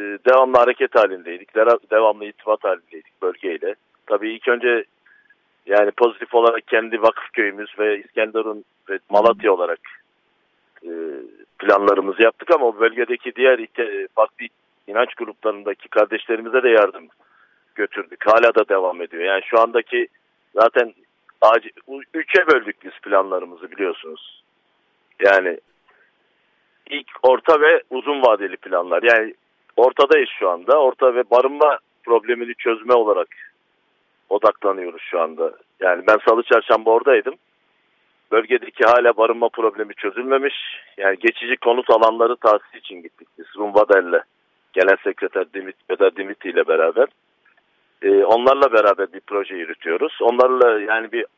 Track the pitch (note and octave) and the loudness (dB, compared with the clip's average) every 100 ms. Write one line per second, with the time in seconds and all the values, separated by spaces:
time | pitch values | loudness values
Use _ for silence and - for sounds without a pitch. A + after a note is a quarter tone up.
0 | G2+ G2+ B2 C3 C3 B2+ A#2+ B2 C3 A#2+ | -12 -4 2 4 4 4 2 0 0 2
1 | G2+ F#2 E2+ F2+ G2+ A2 A2+ A#2 - G#2+ | 2 0 -12 -14 -6 0 2 2 0 0
2 | A2 G#2 G#2 - G#2+ G#2+ G2+ F2+ _ D#2+ | 2 0 -8 -12 -6 -4 -4 -6 _ -20
3 | _ - F#2 F2+ F#2+ E2 - G#2 _ _ | _ -10 -8 -6 -8 -8 -8 -10 _ _
4 | - G#2 G#2+ A2+ - A#2+ B2 A#2 - _ | -6 -4 -4 -8 -4 -2 0 -2 -4 _
5 | _ _ _ _ _ _ - G#2 G#2 - | _ _ _ _ _ _ -2 0 0 2
6 | A#2+ G#2+ A#2 A#2+ A#2 A2+ - A2+ A2+ A2+ | 0 0 -2 2 2 0 -2 -4 -2 0
7 | A2 - - - G#2 G2 G#2 - G#2+ G2+ | 0 -2 -8 -4 -4 -6 -12 -4 -4 -4
8 | - - A2 A2 A2 G#2 - _ - G2 | -6 -6 -4 -4 -6 -8 -16 _ -12 -12
9 | - G2+ A2+ G#2 G#2+ F2+ F2 E2+ - - | -2 2 4 2 0 0 -2 -6 -12 -20
10 | _ _ _ _ _ _ _ _ E2+ E2 | _ _ _ _ _ _ _ _ -16 -12
11 | D#2+ C#2 A#1 G1+ G1+ - G2+ G2+ G2+ G2 | -12 -12 -18 _ _ -8 0 2 4 0
12 | G2 F#2 A2+ - - E3 A#2+ G#2 A2+ A2+ | 0 0 0 0 0 2 2 0 -2 -2
13 | A#2 B2 B2 A#2 C3 B2 A2 - A2+ G2 | -6 -6 -10 0 2 2 -2 -8 -8 -8
14 | F#2+ - A2 - A#2+ _ _ _ - G#2+ | -8 -2 -2 -4 -20 _ _ _ -8 -4
15 | B2 - A2+ G2+ A2 G2+ G2+ G2 - A2 | -4 -6 -14 -8 -8 -6 -8 -12 -6 -2
16 | G#2 G#2+ - A2+ A2+ B2+ B2 A2+ G2 - | 0 -2 -6 -8 -4 -2 2 4 2 -2
17 | E2 _ _ _ _ _ _ - G#2 - | -20 _ _ _ _ _ _ -10 -8 -8
18 | F#2 - G#2 A2+ A#2 A2+ G#2 G2 F#2 F2 | -14 -6 2 4 4 2 0 0 -2 -6
19 | E2+ E2 F#2 F#2+ - A#2 A2+ A#2 - B2 | -10 -6 -4 -4 0 0 2 0 -4 -4
20 | A#2 _ _ _ _ G2+ A#2 B2+ A#2 - | -6 _ _ _ _ 0 2 2 -2 -6
21 | _ _ _ - G#2+ A2+ G#2+ - - C#3 | _ _ _ 0 2 2 0 -20 -18 -18
22 | C3 D#3+ D#3 F#3+ E3 C3+ G#2 - F#2+ - | -14 -12 -2 0 2 0 0 -14 -16 -18
23 | G2+ G2+ G2 F#2 F2+ E2+ F2 G2 F#2+ D#2+ | -2 0 0 -4 -8 -16 -16 -6 -6 -6
24 | D#2+ D#2 - _ _ _ _ _ _ _ | -12 -20 -20 _ _ _ _ _ _ _
25 | _ - G2 G2 F#2 - _ _ _ _ | _ -2 2 2 2 -6 _ _ _ _
26 | _ _ _ _ _ _ _ _ - C#3+ | _ _ _ _ _ _ _ _ -14 -14
27 | - - B2+ B2 - D3+ D3+ E3+ - B2+ | -14 -2 2 2 2 4 4 2 0 -10
28 | C#3+ C#3+ B2+ G#2 G2 F#2+ G2 F#2 F2+ F2 | -6 0 2 2 -2 -10 -6 -4 -2 -2
29 | A#2 A2+ A2 - _ _ _ - A#2 - | 2 2 0 -10 _ _ _ 2 2 4
30 | C#3 D3+ A#2+ - F#2+ F2 F#2+ D3 C3 - | 2 2 0 -2 -4 -2 0 2 2 2
31 | C3 A#2+ - A#2+ C3+ D3 D3+ C3+ _ _ | 0 0 0 2 2 2 0 0 _ _
32 | - A#2 A2 A#2+ A#2+ - A#2+ A2+ A2+ B2 | -2 0 0 -6 -8 -8 -4 -4 0 0
33 | G#2+ F#2 E2+ - - _ _ _ _ _ | 2 0 -4 -10 -20 _ _ _ _ _
34 | _ _ - G2 G#2+ - G2+ F#2+ F2+ E2 | _ _ -6 0 0 0 -4 -6 -8 -14
35 | - F2 D#2+ D#2 E2 - _ - F#2 F2 | -8 -6 -6 -4 -8 -8 _ -6 -4 -2
36 | F#2+ G#2+ - A2+ - A#2+ - A2+ A2+ A#2 | 2 2 2 0 2 0 2 -2 2 0
37 | - A#2+ B2+ D3 _ _ _ _ _ _ | 2 0 0 -10 _ _ _ _ _ _
38 | _ _ - A2 A2 B2 - - A2+ B2 | _ _ -4 -2 0 -4 -4 -2 2 4
39 | B2 G#2+ A2+ A#2 A#2 - A2 G2+ G#2 G2+ | 2 2 0 0 -4 -2 -4 -4 -12 -10
40 | G#2 G2+ C3 C3+ C#3 - - - - - | -10 -8 -4 -2 -4 -8 -14 -18 -20 -6
41 | G2 F#2+ A2+ - A#2+ B2+ A#2+ B2 B2+ A2+ | -4 0 -2 -2 -6 -4 0 0 2 4
42 | A2+ A2+ A#2 A#2+ A2+ G#2 _ A2 - F#2 | 4 2 0 0 2 0 _ -20 -20 -20
43 | E2 _ E2 - E2 G2 G#2 G2+ G#2 G2 | -20 _ _ -20 -20 -12 -2 0 4 2
44 | F2 E2+ - _ _ _ _ F#2+ F#2+ F#2+ | 2 -2 -4 _ _ _ _ 0 2 2
45 | G2+ - F#2+ F#2+ F2+ G2 F#2+ - - F#2 | -2 -6 -6 -6 -6 -10 -14 -16 -8 0
46 | G2 G2 F#2+ G2+ F#2 E2 D#2+ D#2+ E2 F#2 | 0 0 -10 -12 -2 0 2 2 0 0
47 | C#3+ _ _ _ _ _ _ _ _ _ | -2 _ _ _ _ _ _ _ _ _
48 | G2 G2 G2 A#2 B2+ C#3 C#3 A2+ G#2 F#2+ | 0 2 4 2 2 2 2 4 2 0
49 | F#2+ F#2+ - G2+ F#2+ F#2+ D#2+ E2 E2 E2 | -4 -10 -8 -6 -6 -10 -12 -12 -6 -4
50 | D#3 - A2+ A#2+ B2+ B2+ A#2+ G#2+ G#2 A2 | -4 -2 -2 2 2 4 2 2 -2 -4
51 | A2 A#2 - | -4 -8 -10